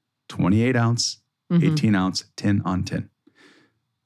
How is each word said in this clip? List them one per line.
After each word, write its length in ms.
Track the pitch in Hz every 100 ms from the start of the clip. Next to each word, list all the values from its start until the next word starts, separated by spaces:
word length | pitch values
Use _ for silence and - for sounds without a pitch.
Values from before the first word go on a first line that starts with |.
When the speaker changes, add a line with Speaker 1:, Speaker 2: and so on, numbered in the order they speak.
| _ _ -
Speaker 1:
twenty-eight 480 | - 87 104 120 123
ounce, 420 | 117 120 - - _ _ -
Speaker 2:
Mm-hmm. 140 | 175 151
Speaker 1:
eighteen 240 | 156 113 101
ounce, 300 | 92 87 - -
tin 240 | 104 101
on 200 | 92 92
tin. 260 | 95 85 - _ _ _ - _ _ _ _ _